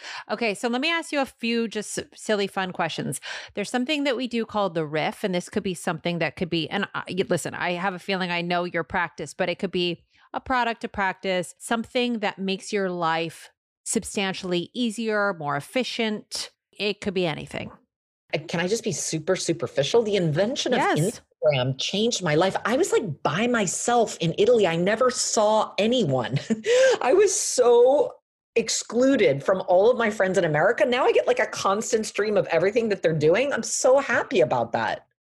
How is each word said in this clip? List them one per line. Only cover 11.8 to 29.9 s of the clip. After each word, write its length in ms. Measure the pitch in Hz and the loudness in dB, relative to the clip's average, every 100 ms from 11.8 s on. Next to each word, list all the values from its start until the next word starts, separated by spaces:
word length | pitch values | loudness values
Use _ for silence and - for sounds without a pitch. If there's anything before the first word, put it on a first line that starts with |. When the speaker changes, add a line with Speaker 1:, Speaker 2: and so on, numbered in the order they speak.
| 226 254 247 233 | -2 -2 -2 -2
Speaker 1:
that 220 | 196 - | -4 -4
makes 320 | 190 190 - | -4 -4 -4
your 180 | 208 190 | -2 -2
life 600 | 175 165 165 165 - - _ _ _ | -2 0 0 -4 -8 -20 _ _ _
substantially 840 | - 226 - - 190 180 180 175 170 | -4 -4 -4 -4 -4 -4 -4 -4 -4
easier, 580 | 233 240 208 226 214 202 | -4 -4 -2 -2 0 0
more 220 | 175 143 143 | -2 -4 -4
efficient. 960 | - 254 240 - 220 214 - - - _ _ | -2 -4 -4 -2 -4 -4 -8 -10 -10 _ _
It 280 | - 202 202 | -6 -6 -4
could 140 | 208 | -4
be 100 | 185 | -2
anything. 460 | 175 147 139 - - - _ _ _ _ _ | -2 -2 -8 -10 -12 -16 _ _ _ _ _
Speaker 2:
Uh, 40 | 165 - | -8 -4
can 120 | 170 | -4
I 80 | 180 | -2
just 160 | 233 | -2
be 80 | 226 | -4
super 440 | 147 - 165 151 175 | -6 -4 -4 -2 -2
superficial? 640 | - 165 123 - 135 233 | -2 -4 -2 -2 2 2
The 140 | 214 202 | 2 0
invention 580 | 170 147 208 285 277 | 0 0 0 -2 0
of 120 | 247 359 | 0 2
Speaker 1:
Yes. 260 | 294 180 - _ _ | 2 0 -4 _ _
Speaker 2:
Instagram 380 | 156 135 127 135 | 0 2 0 -2
changed 420 | - 190 226 233 | -4 0 0 0
my 120 | 175 | 2
life. 220 | 151 190 - | 2 2 0
I 120 | 196 254 | 0 0
was, 160 | 370 | 2
like, 300 | 453 214 139 | 0 0 -2
by 240 | - 160 240 | -2 0 0
myself 720 | 233 185 - - 240 214 - | 0 0 -2 2 2 2 0
in 140 | 170 - | -2 2
Italy. 280 | 214 240 185 | 4 6 4
I 100 | 165 | 2
never 340 | 180 220 254 | 2 2 2
saw 640 | 240 - 226 214 214 - - | 2 0 2 4 4 2 0
anyone. 600 | 214 254 165 131 110 135 - 220 403 | 2 2 2 0 0 -4 -2 -2 2
<laughs> 320 | 494 523 453 | 4 6 4
I 120 | 247 | 4
was 240 | 339 403 - | 4 4 2
so 760 | - - 240 240 247 285 - - _ _ _ 233 | 0 2 6 8 8 6 2 -6 _ _ _ -2
excluded 840 | 226 - - 220 269 269 175 135 | -2 -4 -2 2 4 4 4 2
from 180 | 170 190 - | 0 0 4
all 220 | 180 220 | 4 6